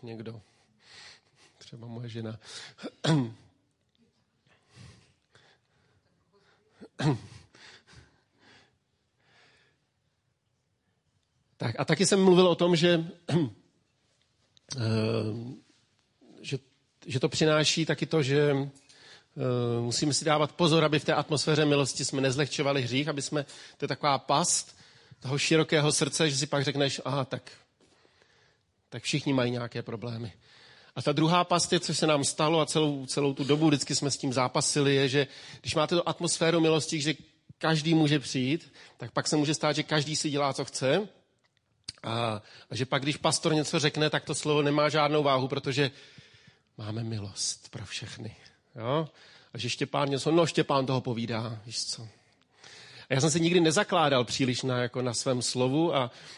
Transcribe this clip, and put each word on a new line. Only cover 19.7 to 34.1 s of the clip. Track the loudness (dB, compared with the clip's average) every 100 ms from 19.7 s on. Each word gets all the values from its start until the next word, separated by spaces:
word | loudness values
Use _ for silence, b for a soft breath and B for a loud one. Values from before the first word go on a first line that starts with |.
| -2
musíme | -2 -2 0 0
si | 0
dávat | 2 0
pozor, | 2 4 4 4
aby | 2
v | 0
té | 0
atmosféře | 0 -2 2 2 4
milosti | 4 2 -2 -4
jsme | 0
nezlehčovali | 0 0 -2 -2 0 0
hřích, | 0 -2 -2
aby | -4
jsme, | -4 -4 -6 B B B
to | -8
je |
taková | -4 0 0
past | 2 0 2 -2 -4 -18 B B B B
toho | -6 -4
širokého | 2 2 4 2 2
srdce, | 0 -2 0 0
že | 0
si | -2
pak | -2 -2
řekneš, | 0 -2 -2 -6
"Aha, | -4 -4
tak, | -8 -12 -20 _ _ b b b b b b b b _ _ _
tak | -12
všichni | -4 -4 0
mají | 0 0
nějaké | -2 -6 -10
problémy." | -10 -10 -10 -10 -10 -14 B B B B B -6
A |
ta | -2
druhá | 2 4 4 2
past | 0 0
je, | -2
co | -2 -2
se | 2
nám | 2 0
stalo | 0 2 2
a | 2
celou, | 2 0 -2 -6
celou | -2 -2 -2
tu | 0
dobu | 4 4
vždycky | 2 0 -2
jsme | -2